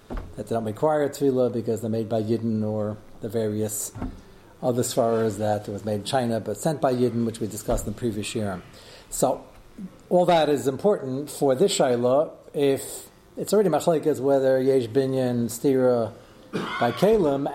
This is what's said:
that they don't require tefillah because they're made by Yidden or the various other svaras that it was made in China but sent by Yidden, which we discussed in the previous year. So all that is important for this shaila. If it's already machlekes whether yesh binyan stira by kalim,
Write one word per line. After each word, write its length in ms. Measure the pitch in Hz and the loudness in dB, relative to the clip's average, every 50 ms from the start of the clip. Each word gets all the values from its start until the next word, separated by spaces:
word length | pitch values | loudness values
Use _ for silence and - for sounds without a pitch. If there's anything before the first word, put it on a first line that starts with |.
| - - - - - - - | -14 -10 -10 -8 -8 -10 -12
that 120 | - 107 | -10 -6
they 80 | - 117 | -4 -4
don't 100 | 113 110 | -4 -4
require 420 | 107 104 - 151 156 156 151 143 | -4 -4 0 0 2 2 2 0
tefillah 460 | 135 139 - 143 139 127 127 127 120 110 | -2 -2 0 0 2 2 2 2 0 0
because 260 | 117 101 - 113 101 | -2 -4 -2 -4 -2
they're 100 | 120 113 | -2 -4
made 200 | 107 113 113 104 | -4 -4 -4 -2
by 120 | 117 110 | -2 -2
Yidden 420 | 107 107 117 113 113 117 110 107 107 | 0 0 -2 -2 -2 -2 -2 -2 -2
or 340 | 107 107 107 104 104 107 - - - - - | -2 -2 -4 -4 -4 -6 -8 -12 -20 -16 -12
the 80 | - 107 | -10 -6
various 640 | 110 113 110 107 104 107 107 107 - - - - - - - - - - - - - - - - - - | -4 -2 -2 -2 -2 -2 -4 -4 -4 -6 -10 -10 -10 -10 -10 -10 -10 -14 -20 -20 -20 -20 -20 -20 -12 -6
other 200 | - 127 120 123 | -2 -2 0 0
svaras 560 | 117 - - 139 120 113 113 110 113 110 101 | -2 -2 0 0 2 2 2 2 0 0 -2
that 320 | 101 107 107 107 104 - - | -2 -2 0 -2 -2 -4 -6
it 20 | |
was 140 | 104 98 95 | -10 -8 -4
made 100 | 110 107 | -4 -4
in 80 | 101 98 | -4 -4
China 360 | - - 131 123 117 113 110 | -2 -2 0 0 0 -2 -2
but 180 | - 110 104 | -4 -6 -6
sent 240 | - - 165 156 135 | -4 -2 -4 -2 0
by 120 | - 135 127 | 0 0 2
Yidden, 320 | 123 123 120 110 117 117 | 2 0 0 0 0 -2
which 140 | 113 107 - | -2 -4 -6
we 80 | 117 | -6
discussed 380 | 98 90 104 - - 117 107 - | -8 -8 -6 -4 -2 -2 -2 -2
in 60 | 113 101 | -6 -8
the 40 | |
previous 380 | - 123 117 98 107 98 - - | -4 -4 -4 -4 -4 -6 -6 -4
year. 260 | 120 107 101 92 90 - - - - - - - - - - | -4 -4 -4 -6 -8 -10 -16 -20 -20 -20 -20 -20 -20 -18 -10
So 360 | - - - 131 - - - - - - - - - - 190 - - - - - | -4 0 0 0 0 -2 -6 -16 -20 -20 -20 -20 -18 -16 -16 -16 -16 -14 -4 0
all 160 | - 175 180 | 2 4 4
that 240 | 165 175 165 151 147 | 6 6 4 4 4
is 180 | 147 131 113 | 2 2 0
important 600 | 139 135 127 - 208 208 - 139 131 127 135 147 143 | -2 -2 0 2 2 2 0 -2 -6 -6 -6 -8 -8
for 260 | - - 156 139 131 | -4 0 2 2 4
this 220 | 123 196 202 - | 4 4 2 4
shaila. 540 | - 160 135 120 120 120 123 131 143 160 165 - - - - - | 4 2 4 2 2 2 4 4 4 2 0 -4 -14 -16 -8 -2
If 520 | 156 143 139 135 127 - - - - - - - - - - - | 2 2 2 2 0 -2 -8 -14 -14 -16 -18 -20 -20 -20 -14 -10
it's 160 | - 165 - 214 | -8 -4 0 2
already 160 | 214 208 180 | 2 4 4
machlekes 500 | 151 143 - 175 170 147 143 156 139 117 | 2 2 2 2 2 2 2 0 0 2
whether 420 | 127 139 139 135 135 131 131 131 | 2 2 4 4 4 4 2 4
yesh 260 | 127 135 135 135 117 | 4 4 4 2 2
binyan 580 | 110 107 139 135 131 131 131 127 123 123 120 117 | 0 0 0 0 2 0 0 0 0 0 0 -2
stira 640 | 113 - - - 143 135 131 127 127 123 117 113 104 107 - - - - - - - - 180 - - - | -4 -4 -2 0 2 4 4 4 4 4 2 0 -2 -6 -12 -20 -20 -20 -20 -14 -10 -8 -8 -6 -6 -4
by 140 | - 120 120 | -2 -2 -2
kalim, 580 | - - 180 202 226 214 175 147 139 139 143 156 | 0 2 4 4 4 4 4 2 0 0 -2 -4